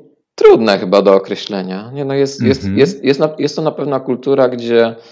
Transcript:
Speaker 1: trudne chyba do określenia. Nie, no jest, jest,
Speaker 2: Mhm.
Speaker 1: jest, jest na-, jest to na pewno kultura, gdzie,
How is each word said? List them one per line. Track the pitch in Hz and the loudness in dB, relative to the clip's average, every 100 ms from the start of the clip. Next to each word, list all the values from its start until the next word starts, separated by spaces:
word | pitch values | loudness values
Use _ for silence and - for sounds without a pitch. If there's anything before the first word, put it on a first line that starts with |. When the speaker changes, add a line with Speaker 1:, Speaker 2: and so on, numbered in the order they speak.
| - _ _ | -12 _ _
Speaker 1:
trudne | - 440 370 110 95 | 2 6 6 4 0
chyba | 92 101 | 2 2
do | 98 | 4
określenia. | 98 95 101 - 101 92 95 113 | 2 2 -10 -8 -8 -8 -10 -12
Nie, | 139 | -10
no | 135 | -6
jest, | 139 139 - | -2 -4 -2
jest, | 120 135 | 0 0
Speaker 2:
Mhm. | 95 98 | -2 0
Speaker 1:
jest, | 139 - | 0 0
jest | 135 135 | -2 0
na-, | 156 - | -2 -2
jest | 143 - | -6 -4
to | |
na | 156 | -4
pewno | - 143 135 | -4 -4 -4
kultura, | 131 123 139 135 127 | -4 -6 -2 0 0
gdzie, | 123 117 117 113 113 - | -2 0 2 2 -2 -18